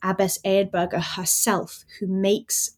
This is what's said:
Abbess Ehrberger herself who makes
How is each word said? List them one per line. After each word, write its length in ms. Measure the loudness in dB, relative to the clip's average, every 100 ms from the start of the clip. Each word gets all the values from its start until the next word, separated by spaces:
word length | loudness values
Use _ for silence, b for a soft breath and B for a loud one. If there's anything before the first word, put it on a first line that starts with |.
Abbess 360 | -2 0 0 0
Ehrberger 560 | 2 2 2 0 0 -2 -4 -4
herself 680 | -2 0 2 0 -2 -12 -20 -8
who 80 | -4
makes 640 | 0 2 0 0 -4 -4